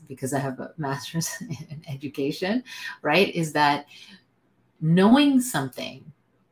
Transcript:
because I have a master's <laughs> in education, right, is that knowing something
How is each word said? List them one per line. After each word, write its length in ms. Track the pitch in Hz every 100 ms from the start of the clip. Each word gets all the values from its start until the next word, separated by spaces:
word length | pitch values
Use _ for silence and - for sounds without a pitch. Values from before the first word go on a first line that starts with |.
| -
because 260 | 135 135
I 60 | 139
have 220 | 139 -
a 120 | - -
master's 520 | 139 135 - 165 - -
<laughs> 40 |
in 420 | - 120 - 147 -
education, 760 | 135 143 - 139 151 185 240 - - - -
right, 340 | 147 160 202 175
is 160 | 160
that 340 | 151 147 143 - - - - _ _ _ _ _ -
knowing 640 | 160 175 202 269 294 262
something 680 | - 151 135 - - - - - _ _ _